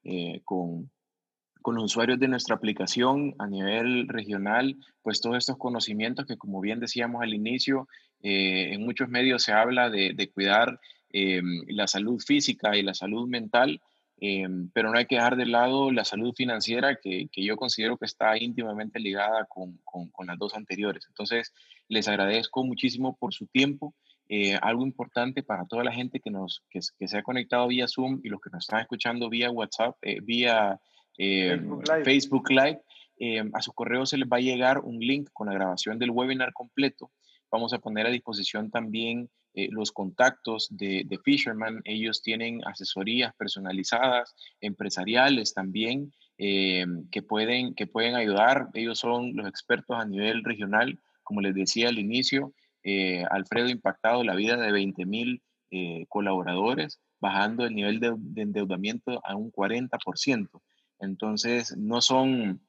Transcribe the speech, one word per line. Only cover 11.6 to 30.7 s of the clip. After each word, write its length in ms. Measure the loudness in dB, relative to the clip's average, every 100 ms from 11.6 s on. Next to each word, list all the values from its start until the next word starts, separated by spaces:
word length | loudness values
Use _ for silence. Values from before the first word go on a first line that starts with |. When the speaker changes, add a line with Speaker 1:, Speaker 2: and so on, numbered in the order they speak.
| -4
Speaker 1:
la 180 | -2 0
salud 340 | 0 0 -2
física 560 | 2 2 2 0 2 2
y 60 |
la 140 | 2 -2
salud 320 | -4 -4 -2
mental, 500 | -4 2 4 4 2 _ _ _ _
em, 540 | -2 -2 -2 -4 -2
pero 160 | 0 2
no 80 | 2
hay 80 | 4
que 120 | 4
dejar 180 | 4 4
de 100 | 2
lado 460 | 4 4 4 2
la 140 | 2 0
salud 280 | -2 -4
financiera 640 | -2 -2 -2 -2 0 0 0
que, 320 | -4 -4 -4
que 120 | -4
yo 120 | -2 -2
considero 420 | -2 0 0 -2
que 100 | -6
está 280 | 0 2 2
íntimamente 640 | 0 -4 -4 -6 -6 -4
ligada 460 | -4 0 0 0 -2
con, 320 | -8 -12 -12
con, 260 | -14 -12 -12
con 160 | -12 -10
las 140 | -6
dos 160 | -8 -8
anteriores. 500 | -8 -4 -2 -4 -10
Entonces, 460 | -10 -4 -2 -4 _ _ -20 _
les 200 | 0 2
agradezco 560 | 2 2 2 0 -2
muchísimo 520 | -2 0 -2 0 -4 -2
por 160 | -6
su 140 | -6 -2
tiempo. 480 | 2 2 0 -10 _ _ _ _
Eh, 280 | 0 2 2 2
algo 140 | 0
importante 600 | -2 -4 -4 -2 -2 -4
para 220 | -4 -6 -4
toda 160 | -2
la 100 | -2
gente 260 | -2 -6 -6
que 120 | -6
nos, 320 | -6 -6 -8 _
que, 80 | -8 -8 _
que 100 | -6
se 100 | -4
ha 20 |
conectado 460 | -2 -4 0 2 2
vía 200 | 2 0
Zoom 340 | -2 -2 -2
y 60 | -6
los 120 | -10
que 80 | -10
nos 140 | -12
están 180 | -2 -2
escuchando 480 | -2 -4 -4 -2 -2
vía 220 | 0 -2
WhatsApp, 440 | -2 -6 0 -2 -2
eh, 180 | -6 -6
vía, 600 | -2 2 4 6 4